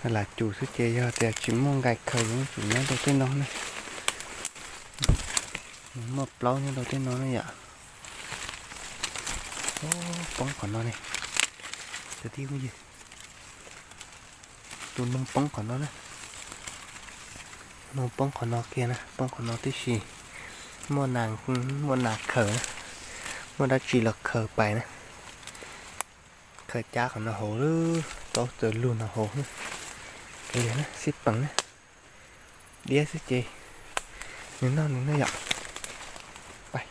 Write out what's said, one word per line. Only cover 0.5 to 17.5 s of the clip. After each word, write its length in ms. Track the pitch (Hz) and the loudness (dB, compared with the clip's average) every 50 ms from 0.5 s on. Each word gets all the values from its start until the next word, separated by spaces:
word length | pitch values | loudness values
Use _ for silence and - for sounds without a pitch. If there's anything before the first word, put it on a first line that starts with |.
| 101 | 2
xin 160 | - 135 131 - - | 0 -4 -4 2 2
chơi 160 | 120 117 117 | 4 4 6
giờ 180 | 120 123 120 117 | 4 4 2 4
thì 120 | - 120 113 110 - | 4 4 4 4 2
chỉ 140 | - - 113 | 4 4 6
muốn 280 | 117 135 143 139 135 | 6 6 6 6 6
gạch 160 | 127 127 113 - - | 6 4 4 4 0
khởi 180 | - - 120 117 | 0 2 4 4
những 220 | 110 117 127 135 135 - | 4 2 0 0 0 -2
chuyện 140 | - 101 104 | -2 0 2
nó 60 | 107 123 135 135 | 4 4 4 4
đầu 80 | 135 123 - | 4 4 4
tiên 140 | - 143 139 | 6 6 6
đó 80 | 135 131 | 6 6
này. 200 | 135 139 143 - - - - - - - - - - - - - - - - - - - - - - - - - - - - - - - - - - - - - - - - - - - - - - - - - - | 4 2 2 0 -2 -4 -4 -4 -6 -6 -8 -8 -8 2 2 2 2 2 -6 -6 -6 2 2 2 2 2 -10 -10 -10 -10 -12 -10 -4 2 8 8 8 8 6 2 2 2 2 2 -8 -10 -10 -10 -14 -14 -16 -10 -8
Một 340 | 127 113 117 127 139 135 - - - | -6 -4 -2 0 0 -2 -2 -2 2
lâu 200 | - 123 127 135 | 4 4 4 4
như 120 | 139 139 135 | 2 0 0
đầu 100 | 131 123 | 0 0
tiên 200 | - - 135 131 | 0 0 0 2
nó 120 | 127 123 123 | 2 2 2
này 180 | 135 131 127 | 2 2 2
ạ. 80 | 113 - - - - - - - - - - - - - - - - - - - - - - - - - - - - - - - - - - - - - - - - - - - - - - - - 151 | 0 0 -2 -8 -12 -14 -16 -16 -16 -16 -16 -16 -14 -12 -12 -10 -10 -8 -6 -6 -6 -6 -8 -8 -8 -10 -10 -10 -8 -8 -8 -6 -4 -4 -4 -4 -2 -2 0 -2 -2 -2 -4 -4 0 0 0 0 2 2
Ô, 60 | 156 170 175 175 175 170 175 170 - - - | 2 2 2 2 -4 -4 -4 -4 -4 0 0
bóng 100 | 127 135 139 - | 0 0 0 -2
của 80 | - 101 | -2 0
nó 160 | 104 113 113 | 0 0 0
này. 100 | 117 117 - - - - - - - - - - - - - - - - - - - - - - - - - - | 0 -2 -4 -6 -4 -4 -4 -4 -2 2 2 2 2 0 -8 -12 -10 -10 -10 -10 -8 -8 -8 -8 -8 -8 -6 -8
Để 60 | 117 - | -6 -6
tiêu 120 | 135 139 135 | -4 -4 -4
cái 100 | 143 135 | -4 -4
gì? 100 | 131 123 - - - - - - - - - - - - - - - - - - - - - - - - - - - - - - - - - - - - - - - - - - - - - | -4 -6 -8 -10 -14 -14 -16 -16 -16 -16 -14 -14 -14 -14 -14 -14 -14 -14 -14 -14 -14 -14 -14 -14 -14 -14 -12 -14 -14 -14 -14 -16 -16 -16 -16 -18 -18 -18 -18 -18 -12 -10 -10 -8 -8 -8 -4
Tôi 120 | - 127 120 123 | -2 0 0 0
nâng 120 | 131 131 - - | 0 -2 2 2
bóng 160 | 135 143 147 | 2 2 4
của 140 | - - 104 | 2 -2 -2
nó 140 | 110 123 131 | -2 0 -2
này. 120 | 147 143 - - - - - - - - - - - - - - - - - - - - - - - - - - - - - - - - | -2 -4 -6 -10 -12 -12 -12 -12 -10 -10 -10 -10 -10 -10 -10 -10 -8 -8 -8 -8 -10 -12 -12 -12 -12 -12 -12 -12 -12 -12 -12 -10 -10 -10